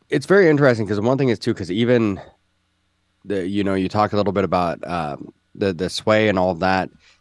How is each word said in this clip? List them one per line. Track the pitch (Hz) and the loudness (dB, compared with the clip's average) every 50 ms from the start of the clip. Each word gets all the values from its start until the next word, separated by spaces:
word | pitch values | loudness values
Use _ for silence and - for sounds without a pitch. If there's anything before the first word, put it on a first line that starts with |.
| _ - | _ -6
It's | - 147 - | -6 -2 0
very | - 185 202 185 156 | 4 4 6 6 6
interesting, | 151 139 147 131 120 110 107 | 4 4 4 4 4 2 0
'cause | 92 107 101 | -2 -2 0
one | 101 123 135 | 0 0 0
thing | 135 139 123 | 2 0 0
is, | 107 - | 0 0
too, | - 120 107 | -2 -4 -4
'cause | - 95 80 | -4 -4 -4
even | 90 110 120 117 123 117 113 104 95 - - - _ _ _ _ _ _ _ _ _ _ _ _ _ _ _ _ _ _ - | -2 0 2 2 2 2 2 0 -2 -4 -10 -18 _ _ _ _ _ _ _ _ _ _ _ _ _ _ _ _ _ _ -10
the, | 95 101 95 87 | -6 -6 -4 -4
you | 95 101 101 98 | -4 -2 -2 -2
know, | 98 95 | 0 0
you | 95 95 92 | 0 -2 0
talk | - 107 104 101 107 | 0 0 0 0 0
a | |
little | 104 98 101 90 | 0 0 0 0
bit | 101 95 | -2 -2
about, | 82 90 90 87 85 69 - - | 0 0 0 -2 -2 -4 -6 -8
um, | 76 87 85 78 73 69 65 - - - _ _ _ - | -8 -6 -6 -6 -6 -8 -12 -14 -18 -20 _ _ _ -8
the, | - 104 98 87 | -4 -4 -4 -2
the | 80 92 85 | -4 -6 -6
sway | - - - 110 107 107 110 | -6 -4 0 2 2 4 2
and | 104 95 | 2 2
all | 98 90 92 87 | 2 0 0 -2
that. | 80 92 92 95 92 85 - _ _ _ _ _ _ | 0 0 0 0 0 -2 -4 _ _ _ _ _ _